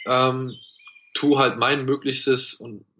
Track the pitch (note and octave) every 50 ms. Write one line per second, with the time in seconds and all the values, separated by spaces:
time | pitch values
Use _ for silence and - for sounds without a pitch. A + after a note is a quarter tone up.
0 | - B2 B2+ B2+ B2+ C3 B2+ C3 C3 B2+ A2 - - - _ _ - - - -
1 | _ _ - - C#3+ D3 C#3+ C3+ C3+ B2+ A2 A#2+ A#2 C3 C#3+ C#3+ C3 C3 C#3 C#3
2 | - C#3 C3 - - C3+ B2+ B2 - - - - A2+ A#2+ G#2+ G2+ _ _ _ -